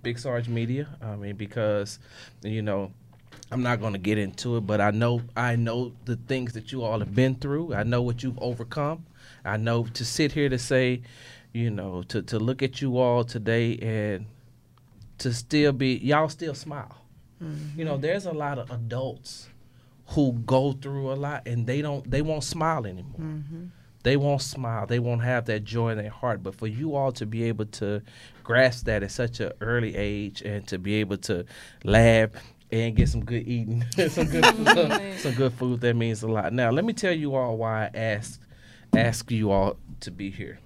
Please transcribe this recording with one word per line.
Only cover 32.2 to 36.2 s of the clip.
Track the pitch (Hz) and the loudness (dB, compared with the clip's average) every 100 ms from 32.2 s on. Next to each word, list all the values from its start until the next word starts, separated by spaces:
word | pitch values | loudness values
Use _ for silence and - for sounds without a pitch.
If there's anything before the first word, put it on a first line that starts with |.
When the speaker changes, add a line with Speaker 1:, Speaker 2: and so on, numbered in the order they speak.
| 110 - - - - | 4 -2 -20 -20 -4
Speaker 1:
and | 113 117 110 | -2 2 4
get | - | 4
some | 117 101 | 4 0
good | 120 120 | -4 -2
eating, | 120 110 117 - | -2 0 -2 -2
<laughs> | - 170 | 0 0
some | 170 165 | 2 2
good, | - | 6
Speaker 3:
Mm-hmm. | 480 - 226 - - - 196 190 | 6 6 6 6 6 2 -2 -4
Speaker 1:
some | 147 | -2
good | 120 135 | 2 0
food, | 120 127 120 | 2 -2 2
that | 120 117 | 2 2
means | 113 107 | 0 0